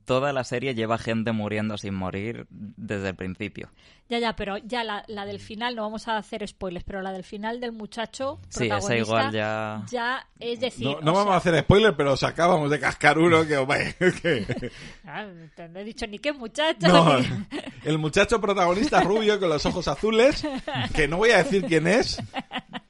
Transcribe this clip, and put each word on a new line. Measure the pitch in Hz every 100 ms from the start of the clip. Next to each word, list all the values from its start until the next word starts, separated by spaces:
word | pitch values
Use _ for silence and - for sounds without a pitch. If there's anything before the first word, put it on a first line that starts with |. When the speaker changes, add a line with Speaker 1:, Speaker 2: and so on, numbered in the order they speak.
| -
Speaker 1:
toda | 127 143
la | 135 120
serie | 123 135
lleva | 113 110 113
gente | - 113 110
muriendo | 110 104 107 107 104
sin | 101 95
morir | 92 95 110 117 -
desde | 90 104 - 110 104 98
el | 87
principio. | 92 90 104 - - _ _ _ -
Speaker 2:
Ya, | 233
ya, | 233 214
pero | 202 196
ya | 214 240
la, | 220 208 -
la | 208 202
del | 196
final, | - 214 240 233
no |
vamos | 214 220 -
a | 220
hacer | - 220 202
spoilers, | - 185 175 -
pero | 196
la | 190
del | 190
final | 175 208 220 240
del | 240
muchacho | 226 208 240 220 - 269 311 -
Speaker 1:
Sí, | - 120
esa | 101
Speaker 2:
protagonista | 101 117
Speaker 1:
igual | 110 113 110
ya | 110 107 110 107 107 110
Speaker 2:
ya, | 240 233 262 - -
es | 233 233
decir, | 240 - 220
Speaker 3:
No, |
Speaker 2:
o | 202
Speaker 3:
no | 156
vamos | 190 202
Speaker 2:
sea |
Speaker 3:
a | 180
hacer | 175 160
spoilers, | - 190 214 151
pero | 143
os | 131
acabamos | 131 151 170 160 143
de | 147
cascar | 127 - 147 151
uno | 170 160 160
que, | 143
hombre, | 131 139 - -
<laughs> |
es | 180 170
que | 170 131 113 120 120 - - - 170
Speaker 2:
Ah, | 160 208 170 160 -
te, | 170
no | 180
he |
dicho | 208 - 220
ni | 202
qué | 294
muchacho, | 285 233 - 311 330 175
Speaker 3:
No, | 175 165 131
Speaker 2:
ni | 117 - - 302 - - 139
Speaker 3:
el | 156
muchacho | 156 190 202 226
protagonista | 202 196 175 185 294 196
rubio | 170 214 208 208
con | 180
los | 147 180
ojos | 180 160
azules, | 139 214 220 262 320 302 262 - 262 196
que | - 147
no | 170
voy | 226
a | 202
decir | 277 196 180
quién | 160 165
es, | 220 - - - 254 - 254 - -